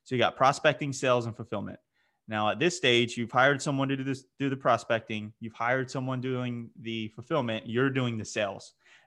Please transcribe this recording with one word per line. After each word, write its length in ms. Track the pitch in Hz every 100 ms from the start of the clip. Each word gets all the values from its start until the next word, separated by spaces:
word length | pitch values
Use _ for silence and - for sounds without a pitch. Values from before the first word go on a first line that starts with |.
So 100 | -
you 60 | 127
got 160 | 104 -
prospecting, 560 | 131 139 156 139 147
sales, 340 | 131 135 123 113
and 80 |
fulfillment. 460 | 107 113 104 101 92 _ _ _ _ -
Now 220 | 107 107
at 100 | 101
this 160 | 165 175
stage, 400 | 131 120 120 123
you've 160 | 113
hired 280 | 127 135 139
someone 280 | 156 135 135
to 80 | 135
do 80 |
this, 220 | 135 131 - -
do 100 | 139
the 80 | 135
prospecting, 760 | 139 113 - 113 - 107 107 -
you've 140 | 113
hired 360 | - 117 131 131
someone 300 | 135 127 127
doing 500 | 127 127 123 120 113 -
the 280 | 113 113 107
fulfillment, 580 | - - 160 120 110 -
you're 240 | 113 135
doing 280 | 131 123 113
the 60 |
sales. 500 | 104 110 101 98 - _ _ -